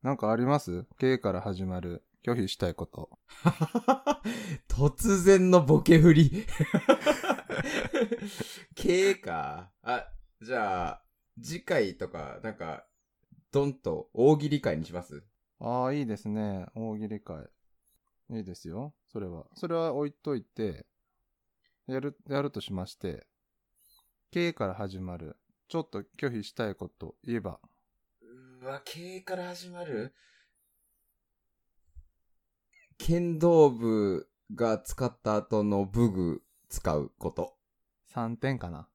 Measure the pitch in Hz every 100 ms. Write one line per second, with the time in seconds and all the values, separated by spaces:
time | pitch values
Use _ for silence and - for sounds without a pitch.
0 | 131 135 107 113 127 147 - 87 - -
1 | 131 131 104 92 101 92 95 90 87 87
2 | _ _ - 120 95 - 90 80 - -
3 | - - _ - 190 - 156 240 - -
4 | - 294 214 233 208 147 _ 120 143 -
5 | - 196 180 196 185 180 139 151 - 165
6 | 165 156 151 185 226 - 156 185 - -
7 | - - - - - - 277 - - 294
8 | 220 233 208 - 214 - - - - 180
9 | 196 190 - 82 71 76 92 _ 110 120
10 | - - - _ 110 123 104 92 85 -
11 | _ _ _ - 120 160 - 175 101 -
12 | 95 82 71 57 110 104 82 71 - _
13 | _ _ _ - _ 139 143 131 - 78
14 | - - 131 151 147 143 - 80 80 87
15 | 85 73 _ _ _ _ 117 123 127 147
16 | 127 104 107 107 107 98 90 110 113 107
17 | 107 107 - 80 - _ _ _ _ _
18 | _ _ _ 113 95 85 82 92 143 _
19 | _ 113 98 82 - - 175 165 165 139
20 | 147 - - 131 - - 107 76 - _
21 | _ _ _ _ _ _ _ _ - 131
22 | 139 139 - 139 139 110 - 95 92 -
23 | 95 73 _ _ _ _ _ _ _ _
24 | _ _ _ 175 170 165 101 92 101 95
25 | 92 87 78 - _ _ _ 165 156 104
26 | - - 139 120 101 - 110 95 87 _
27 | 80 - - 117 98 - _ _ _ _
28 | _ _ 113 127 131 127 127 139 - 165
29 | 175 185 190 180 180 175 180 175 170 117
30 | 127 _ _ _ _ _ _ _ _ _
31 | _ _ _ _ _ _ _ _ _ -
32 | - _ _ _ _ _ _ _ _ _
33 | - 170 175 160 170 165 147 120 117 110
34 | 101 90 - _ _ 107 117 107 - -
35 | 127 - 110 107 - 107 104 101 98 107
36 | 117 92 87 - _ _ _ - - 76
37 | 69 _ - - 82 _ _ _ _ _
38 | _ 123 113 117 135 131 87 78 -